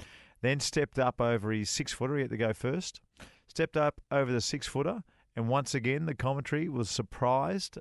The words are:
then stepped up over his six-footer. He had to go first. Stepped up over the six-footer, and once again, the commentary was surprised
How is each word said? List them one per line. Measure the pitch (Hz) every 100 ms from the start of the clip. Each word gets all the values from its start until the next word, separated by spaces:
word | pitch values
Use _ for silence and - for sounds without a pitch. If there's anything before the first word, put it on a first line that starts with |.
| - - - _
then | 120 139
stepped | - - 143 -
up | 127 -
over | 117 117 107
his | 110 104
six-footer. | - 143 - 131 143
He |
had | 131
to | 110
go | 113
first. | 107 123 156 180 - _ - - - _
Stepped | - 160 156
up | 147 - -
over | 139 135
the | 123
six-footer, | - 147 - 135 147 226 - _ _ -
and | 117
once | 131 131 139
again, | 120 139 160
the | 151
commentary | 127 139 139 147 175
was | 131 110
surprised | - 196 - 123 131 143 196 - -